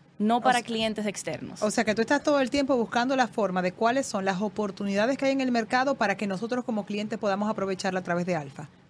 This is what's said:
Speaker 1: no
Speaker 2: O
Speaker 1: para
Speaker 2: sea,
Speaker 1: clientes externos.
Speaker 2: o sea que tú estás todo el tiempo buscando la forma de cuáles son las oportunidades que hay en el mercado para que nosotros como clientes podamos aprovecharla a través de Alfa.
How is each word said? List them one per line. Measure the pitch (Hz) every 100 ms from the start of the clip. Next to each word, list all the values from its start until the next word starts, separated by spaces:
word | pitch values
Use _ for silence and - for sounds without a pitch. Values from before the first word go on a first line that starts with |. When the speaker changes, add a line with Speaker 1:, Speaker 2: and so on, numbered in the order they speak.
| _ -
Speaker 1:
no | 208 240
Speaker 2:
O |
Speaker 1:
para | 254 240
Speaker 2:
sea, | 233
Speaker 1:
clientes | 226 220 214 208
externos. | - - 135 - -
Speaker 2:
o | 214
sea | 247
que | 220
tú | 214
estás | 220 285
todo | 294 285
el | 254
tiempo | 285 277 254
buscando | 214 240 247 269
la | 226
forma | - 196 185
de | 180
cuáles | 180 226 262 262
son | 208 190
las | 185
oportunidades | 208 - 208 196 202 196 226 269
que | 269
hay |
en | 269
el | 262
mercado | 240 220 254 262
para | 269 208 196
que | 208
nosotros | 185 220 247
como | 247 214
clientes | 190 208 214 220
podamos | 208 190 208
aprovecharla | 214 196 190 196 185
a |
través | 180 175 180
de | 170
Alfa. | 139 - 147 - -